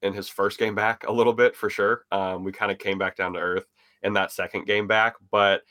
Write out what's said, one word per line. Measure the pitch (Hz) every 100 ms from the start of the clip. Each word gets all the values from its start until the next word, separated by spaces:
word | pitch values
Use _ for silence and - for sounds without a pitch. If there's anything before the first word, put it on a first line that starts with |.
in | 98
his | 101 95
first | - 101 -
game | 110 104
back | 107 113 -
a |
little | 117 117
bit, | 113 120 -
for | 104
sure. | - 101 117 -
Um, | 98 95 92 95
we |
kinda | 95 104 95
came | 101 98
back | 95 -
down | 92
to | 87
earth | 87 92 - _ _ _
in | 104
that | 104 95
second | - 90 95 101
game | 104 104
back, | 110 113 - 95
but | 104 101 98 -